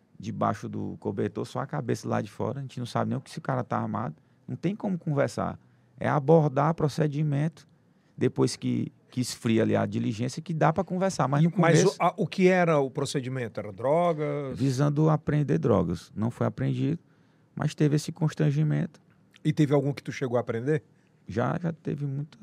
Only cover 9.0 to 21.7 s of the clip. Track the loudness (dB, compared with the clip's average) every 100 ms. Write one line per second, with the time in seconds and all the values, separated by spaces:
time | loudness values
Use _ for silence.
9 | _ -6 -6 -4 2 4 4 2 0 -2
10 | -2 -2 -4 -6 -6 2 2 2 -2 -2
11 | 0 0 2 4 4 4 6 6 6 4
12 | 0 0 -2 4 4 6 4 2 2 -2
13 | -4 -4 -4 -6 -6 -6 -10 -4 0 2
14 | 2 0 -2 -4 -6 -2 0 2 2 4
15 | 4 4 2 0 2 2 4 4 2 -2
16 | -8 -6 -4 -2 -4 -2 -4 -2 -2 -4
17 | -8 _ _ _ _ -6 -6 0 2 2
18 | -2 -4 -2 0 0 2 0 0 -4 -10
19 | _ _ _ _ -2 2 4 4 2 -2
20 | -8 -6 -2 0 0 -2 -2 -2 -4 _
21 | _ _ -8 -2 -2 -2 -4